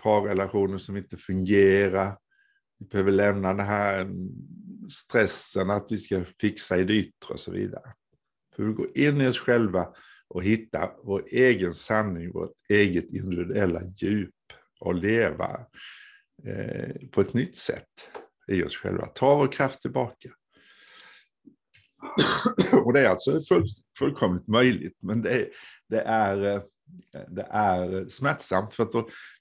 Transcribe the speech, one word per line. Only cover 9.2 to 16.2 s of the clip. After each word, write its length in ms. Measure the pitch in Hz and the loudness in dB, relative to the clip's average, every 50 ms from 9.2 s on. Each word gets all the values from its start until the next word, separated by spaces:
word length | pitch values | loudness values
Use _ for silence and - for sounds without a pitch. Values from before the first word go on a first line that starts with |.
i 60 | 135 | 2
oss 120 | 127 123 - | 2 0 0
själva 560 | - - 123 120 117 101 90 92 85 - - - - - - - _ _ | 0 2 4 4 4 2 2 0 -2 -2 -6 -14 -20 -20 -20 -20 _ _
och 160 | - 90 92 | -10 -4 0
hitta 460 | 101 110 110 110 - - 78 82 95 - - - | 0 0 0 0 -4 -4 -4 -4 -4 -6 -10 -8
vår 220 | - 98 98 - | -6 -4 -4 -4
egen 480 | - - 120 127 127 120 95 92 87 85 | -4 2 4 6 6 6 4 0 -2 -4
sanning, 580 | - - - 113 107 107 104 92 85 85 87 - | -6 -4 0 0 0 0 0 -4 -6 -8 -8 -8
vårt 200 | 85 85 - - _ _ - | -8 -8 -10 -10 _ _ 2
eget 460 | 104 104 104 98 87 87 - - - | 4 4 4 4 2 0 -2 -2 -6
individuella 680 | 98 95 92 87 87 87 82 - 107 101 90 85 85 90 92 95 | -8 -6 -4 -4 -4 -4 -4 0 0 0 0 0 -2 -6 -10 -8
djup 380 | - - 98 107 107 95 - - _ _ - - - _ _ _ _ | -6 -2 -2 -2 -2 -2 -6 -10 _ _ -20 -20 -20 _ _ _ _
och 140 | - 90 90 | -4 -4 -2
leva, 720 | 87 87 101 113 117 113 87 76 73 - - - - 123 - _ - - - - - - - - _ | 0 0 2 2 2 2 2 0 -2 -4 -6 -6 -8 -12 -16 _ -20 -20 -20 -20 -20 -20 -20 -20 _